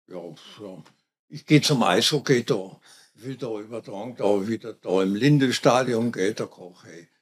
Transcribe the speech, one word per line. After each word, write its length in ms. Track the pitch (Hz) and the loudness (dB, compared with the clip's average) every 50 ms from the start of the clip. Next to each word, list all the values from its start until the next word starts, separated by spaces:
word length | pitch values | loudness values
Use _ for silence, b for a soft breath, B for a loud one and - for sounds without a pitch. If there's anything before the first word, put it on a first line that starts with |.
| _ | _
ja, 160 | - 90 90 85 85 80 - - - 92 - | -16 -14 -14 -14 -14 -16 -18 -20 -20 -20 -18
ja. 220 | 104 95 92 80 - - _ _ _ _ _ _ _ - | -16 -16 -16 -18 -20 -20 _ _ _ _ _ _ _ -18
Ich 160 | 147 147 - | -18 -8 2
geh 160 | - 151 147 | 4 4 6
zum 220 | - - 147 120 101 | 6 4 2 2 2
Eishockey 600 | 90 90 110 117 - 156 139 - - 135 120 117 | 2 2 2 2 2 0 0 0 2 0 2 2
da, 340 | - 131 98 92 95 - b b b b b b b b | 0 -2 -2 -4 -10 -16 b b b b b b b b
will 200 | - - 135 135 | -16 -14 -14 -12
da 220 | 117 135 117 110 104 | -10 -8 -8 -8 -8
übertragen, 560 | 107 110 120 110 - - 101 98 110 127 123 | -10 -10 -12 -12 -12 -12 -12 -12 -10 -10 -6
da 280 | - 117 101 104 101 98 | -2 0 0 2 0 0
wieder 280 | 110 113 101 - 113 - | -2 -6 -6 -8 -12 -16
da 300 | _ - 104 90 95 95 | _ -4 0 0 2 2
im 120 | 95 101 | 2 2
Linde-Stadion, 960 | 104 127 143 147 143 135 123 117 - - 139 120 127 131 123 120 113 120 120 | 2 4 6 6 6 4 2 2 2 2 4 4 4 2 0 0 -2 -2 -2
gell, 220 | 113 110 92 104 113 | -2 -2 -2 -2 -2
der 140 | - 110 | -4 -8
Koch, 360 | - - - 92 90 90 - - | -10 -12 -16 -20 -20 -20 -20 -20
hey. 240 | 101 80 85 85 - _ _ | -20 -20 -20 -20 -20 _ _